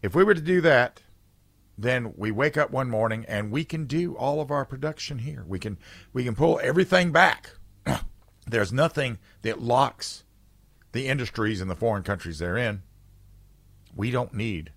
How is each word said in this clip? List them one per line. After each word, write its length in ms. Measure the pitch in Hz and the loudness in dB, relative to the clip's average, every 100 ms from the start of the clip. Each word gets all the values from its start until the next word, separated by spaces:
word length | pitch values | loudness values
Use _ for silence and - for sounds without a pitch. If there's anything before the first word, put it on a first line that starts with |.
If 120 | 104 | 0
we 100 | 123 | 4
were 80 | 196 | 4
to 80 | 190 | 4
do 220 | 156 185 | 4 4
that, 400 | 165 131 123 - _ - _ _ _ _ _ - | 6 6 4 -2 _ -20 _ _ _ _ _ -6
then 380 | 113 127 117 - | 0 0 -2 -6
we 140 | 104 | -4
wake 260 | 107 147 147 | 0 0 2
up 140 | 143 | 0
one 180 | 127 131 | 0 -2
morning 380 | 110 113 110 113 | 0 0 -2 -4
and 220 | 107 104 | -6 -2
we 160 | 123 160 | -4 -4
can 180 | 160 | -6
do 320 | 147 147 175 - | -4 -2 -2 -2
all 240 | 127 147 | -2 -2
of 100 | 143 | -2
our 140 | 143 | -4
production 540 | 135 135 147 151 - 135 | -4 -6 -6 -6 -10 -8
here. 260 | 123 147 85 | -8 -10 -8
We 120 | 92 | -6
can, 180 | 107 101 - - - | -6 -8 -12 -20 -10
we 100 | 127 | -4
can 100 | 123 | -4
pull 240 | 113 156 160 | 2 4 4
everything 500 | 127 160 185 185 175 | 2 2 4 4 4
back. 380 | 160 180 - - - - - | 6 6 4 -8 -20 -20 -14
<clears throat> 600 | - - - - _ _ - | -4 -4 -4 -12 _ _ -4
There's 260 | 113 101 | 0 0
nothing 460 | 123 160 - 131 107 _ - | 2 2 2 -4 -4 _ -8
that 180 | 113 110 | -6 -4
locks 640 | 117 120 135 - - - _ _ _ _ _ _ _ | 0 2 2 0 -14 -14 _ _ _ _ _ _ _
the 140 | 113 135 | -8 -2
industries 540 | 139 120 - 107 107 | -2 -4 -2 -2 -2
in 80 | 92 | -4
the 80 | 87 | -2
foreign 260 | 117 104 | -2 -2
countries 360 | 95 98 87 78 | -2 -6 -6 -6
they're 180 | 87 98 | -4 -2
in. 260 | 123 104 - - - - - - - _ _ - _ | -2 -4 -12 -20 -20 -20 -20 -20 -20 _ _ -20 _
We 160 | - 107 | -6 -4
don't 220 | 123 120 | -2 -4
need 400 | 107 113 92 78 | -6 -6 -6 -10